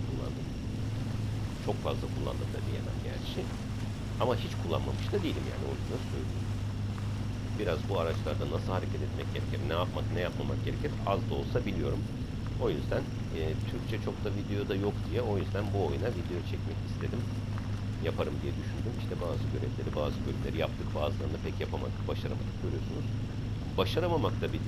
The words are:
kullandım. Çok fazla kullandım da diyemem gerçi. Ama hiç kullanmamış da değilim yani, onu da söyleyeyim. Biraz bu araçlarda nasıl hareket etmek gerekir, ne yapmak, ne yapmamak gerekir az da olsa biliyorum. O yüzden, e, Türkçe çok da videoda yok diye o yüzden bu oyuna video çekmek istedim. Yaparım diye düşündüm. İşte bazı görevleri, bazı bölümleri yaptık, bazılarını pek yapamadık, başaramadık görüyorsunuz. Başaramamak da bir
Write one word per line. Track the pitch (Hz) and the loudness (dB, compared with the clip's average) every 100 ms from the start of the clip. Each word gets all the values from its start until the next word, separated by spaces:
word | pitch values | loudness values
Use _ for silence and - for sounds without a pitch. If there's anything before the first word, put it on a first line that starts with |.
| - | 0
kullandım. | - - - - - - - - - - - - - - - - | 0 -2 -2 -4 -4 -4 -2 -2 0 0 0 0 0 -2 -2 -2
Çok | - | 0
fazla | 76 69 - | 0 0 0
kullandım | - 67 - - | 0 0 0 -2
da | - - | -2 -2
diyemem | - - - | -2 -2 -2
gerçi. | 160 - - - - - - - - - - - | -2 -4 -2 -2 -2 -2 -4 -2 -2 -2 -2 2
Ama | 117 110 | 2 2
hiç | - - | 0 -2
kullanmamış | 87 71 69 - - | 2 2 2 0 2
da | 202 | 2
değilim | 151 104 65 | 2 0 0
yani, | - 67 | -2 -2
onu | 67 104 | -2 -2
da | 123 - | -2 -2
söyleyeyim. | 110 - - - - - - - - - - - - - 101 | -2 -2 -2 0 0 0 0 -2 0 -2 -2 -2 -2 -2 0
Biraz | 98 78 - | 2 2 2
bu | 95 | 2
araçlarda | 82 78 - 73 73 | 2 2 0 0 0
nasıl | 85 101 | 0 2
hareket | 92 101 101 101 | 0 0 0 0
etmek | - - | -2 -2
gerekir, | - - - 71 | -2 0 0 2
ne | |
yapmak, | 82 90 85 - | 2 2 0 0
ne | 85 | 2
yapmamak | 87 - - - | 0 0 0 0
gerekir | - - - - 101 | 0 0 0 0 2
az | 98 107 | 2 2
da | |
olsa | 73 - - 107 | 0 2 2 2
biliyorum. | 98 69 - - - - - - - | 0 2 0 0 -2 -4 -2 -2 0
O | 120 | 2
yüzden, | 73 - 107 - - - 80 | 2 2 0 0 -2 -2 0
e, | 78 - - | 0 0 0
Türkçe | - - 110 | 0 0 0
çok | 107 98 | 0 0
da | 104 104 | 0 0
videoda | 104 101 101 | 0 0 2
yok | 98 101 104 - | 2 2 2 0
diye | 110 | 0
o | 110 98 | 2 2
yüzden | - 98 101 | 2 0 2
bu | 98 80 | 2 2
oyuna | 71 113 - | 2 2 0
video | 85 87 - | 0 -2 0
çekmek | 98 104 101 - | 0 0 -2 -2
istedim. | - - 104 - - - - - - - - | 0 0 0 0 0 0 0 0 0 0 0
Yaparım | 82 - - - | 0 0 0 0
diye | - | 0
düşündüm. | - - - 107 - | -2 -2 -2 -2 -2
İşte | 101 87 85 | -2 -2 0
bazı | - - | 0 0
görevleri, | - - - - 76 | 0 0 -2 0 2
bazı | 73 - - | 2 0 0
bölümleri | 73 71 78 | 0 0 0
yaptık, | 73 - 73 | 0 0 -2
bazılarını | 76 73 - 71 76 | 0 2 2 0 0
pek | 95 98 | -2 -2
yapamadık, | - 69 65 - - | -2 -2 -2 -2 -2
başaramadık | - - - - - | 0 0 -2 -2 -2
görüyorsunuz. | - - - - - - - - - - - - | 0 0 -2 -2 -2 -2 -2 -2 -2 -2 -2 2
Başaramamak | 92 160 175 160 98 - | 2 4 4 4 4 2
da | 82 | 0
bir | 107 | 0